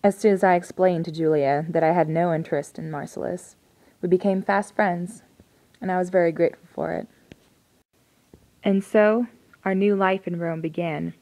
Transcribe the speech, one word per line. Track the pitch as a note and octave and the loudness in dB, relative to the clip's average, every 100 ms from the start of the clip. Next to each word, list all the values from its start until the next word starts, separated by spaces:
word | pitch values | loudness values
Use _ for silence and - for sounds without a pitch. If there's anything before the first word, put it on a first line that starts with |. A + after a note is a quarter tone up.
As | G3+ G3 | 0 2
soon | A3 | 2
as | F#3+ | 4
I | F#3+ F3 | 4 2
explained | F3 - F#3 F3 E3+ | 0 0 2 2 -4
to | |
Julia | D#3+ D#3+ D#3 C3+ C#3+ D#3+ | -2 2 2 2 0 0
that | E3 | 0
I | D#3+ | 2
had | F3 D#3 | 2 2
no | D#3+ F3 | 0 0
interest | D#3+ D#3+ D3 D3 - | -2 -2 -6 -6 -12
in | D#3+ | -10
Marcellus, | D3+ C#3 - - F3+ - _ _ _ _ _ | -10 -10 -10 -8 -8 -12 _ _ _ _ _
we | F#3 | 0
became | F#3 G3+ F#3+ | 2 2 -2
fast | F#3+ G3 G3+ | 0 0 0
friends, | - G#3 F3 F3+ - _ _ - _ _ _ | -2 -2 -2 -8 -12 _ _ -20 _ _ _
and | F#3+ | -4
I | F#3 | -2
was | F3+ | 0
very | F#3 E3+ | 2 2
grateful | D#3+ E3+ - _ | 2 0 0 _
for | - E3 | -8 -6
it. | E3+ - _ _ - _ _ _ _ _ _ _ _ _ - _ _ | -6 -8 _ _ -20 _ _ _ _ _ _ _ _ _ -20 _ _
And | G3+ G3 | 0 0
so, | - A3 G#3+ A3 A#3+ _ _ _ | 2 2 4 2 -4 _ _ _
our | F#3+ | -4
new | F#3+ G3+ G3+ | 0 2 2
life | F#3+ F#3+ F#3 | 0 0 -4
in | E3+ | -6
Rome | E3+ D#3+ | -6 -6
began. | E3 D#3+ E3+ D3+ E3+ - | -6 -6 -6 -4 -8 -10